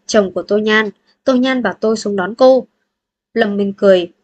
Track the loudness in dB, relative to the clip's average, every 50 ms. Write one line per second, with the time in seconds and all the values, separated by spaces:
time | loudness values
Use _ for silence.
0 | _ -2 0 0 0 0 -4 -8 -6 -4 -4 -2 0 0 0 0 0 -2 -8 _
1 | _ _ _ _ _ -2 0 0 0 0 -2 -2 -4 -4 -4 -2 -2 -2 -2 -2
2 | -4 -4 -4 -4 -4 -6 0 2 4 4 4 4 0 -6 _ _ _ _ _ _
3 | _ _ _ _ _ _ _ -2 -2 -2 -2 -2 -4 -4 -4 0 2 4 4 4
4 | 2 -4 -10 _